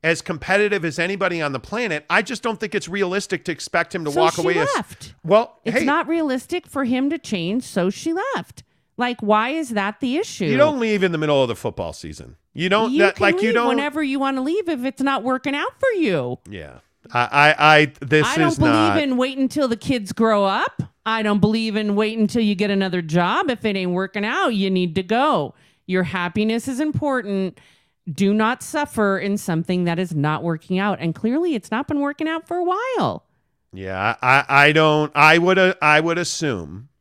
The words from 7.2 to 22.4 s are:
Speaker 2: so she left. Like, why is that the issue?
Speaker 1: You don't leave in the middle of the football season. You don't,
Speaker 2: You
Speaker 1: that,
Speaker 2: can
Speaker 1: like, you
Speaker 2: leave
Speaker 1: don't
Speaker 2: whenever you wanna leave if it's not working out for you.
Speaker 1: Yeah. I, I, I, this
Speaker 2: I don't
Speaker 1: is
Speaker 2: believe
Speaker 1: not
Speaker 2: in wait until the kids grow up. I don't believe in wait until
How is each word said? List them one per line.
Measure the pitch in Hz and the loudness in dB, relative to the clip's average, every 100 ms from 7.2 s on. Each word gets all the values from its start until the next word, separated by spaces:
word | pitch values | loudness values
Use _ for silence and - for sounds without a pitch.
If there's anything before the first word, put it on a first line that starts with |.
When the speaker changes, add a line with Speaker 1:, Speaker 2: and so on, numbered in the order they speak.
| - 202 170 226 | -4 -4 -2 -4
Speaker 2:
so | - - 180 | -4 -2 -2
she | - 320 | -2 -4
left. | 330 508 508 - - - _ _ - | -4 -4 -6 -10 -18 -20 _ _ -6
Like, | 247 240 | -6 -4
why | 208 214 233 | 0 2 2
is | 311 285 | -4 -4
that | 214 196 214 | -2 -4 -4
the | 262 277 | -4 -2
issue? | 440 - | -4 -4
Speaker 1:
You | 165 254 | -2 4
don't | 302 285 | 4 2
leave | 226 208 | 0 2
in | 185 | 0
the | 165 | 0
middle | 156 143 | 2 2
of | 127 | 2
the | 110 | 0
football | 123 - 85 | -6 -6 -8
season. | 73 78 76 62 - _ | -8 -14 -14 -18 -20 _
You | - 175 | -6 0
don't, | 202 226 | 2 2
Speaker 2:
You | 277 | 2
Speaker 1:
that, | 202 - | 2 4
Speaker 2:
can | |
Speaker 1:
like, | 202 190 | 0 2
you | 214 | 2
Speaker 2:
leave | |
Speaker 1:
don't | 240 240 | 2 2
Speaker 2:
whenever | 262 294 294 | 0 -2 -2
you | 294 269 | -4 -2
wanna | 277 269 | -2 -2
leave | 262 370 349 | -2 -4 -4
if | 294 | -4
it's | 254 - | -4 -2
not | 269 269 | -2 0
working | 226 262 294 285 | -2 -2 -2 -4
out | 381 - | -6 -2
for | 539 | 0
you. | 427 302 170 123 127 - | 2 0 0 -2 -8 -12
Speaker 1:
Yeah. | 98 73 62 _ _ - | -14 -14 -18 _ _ -4
I, | 120 123 143 147 151 | -2 2 6 6 6
I, | 151 151 | 8 8
I, | 151 - | 6 -2
this | 135 156 143 | 0 2 2
Speaker 2:
I | - | 2
don't | - | 0
Speaker 1:
is | - | 2
Speaker 2:
believe | - | 2
Speaker 1:
not | - - - | 4 4 2
Speaker 2:
in | 285 254 | 0 0
wait | 262 269 | -2 0
until | 262 294 262 | -2 0 -2
the | 226 | -2
kids | - 254 196 | -2 -2 -2
grow | - 226 208 | 0 2 4
up. | 196 202 392 - - _ - | 2 0 -4 -6 -12 _ -4
I | 226 | -2
don't | 214 208 | 0 2
believe | 208 226 226 208 | 4 2 0 -2
in | 214 202 | -2 0
wait | 214 226 | 0 0
until | 208 240 | 0 2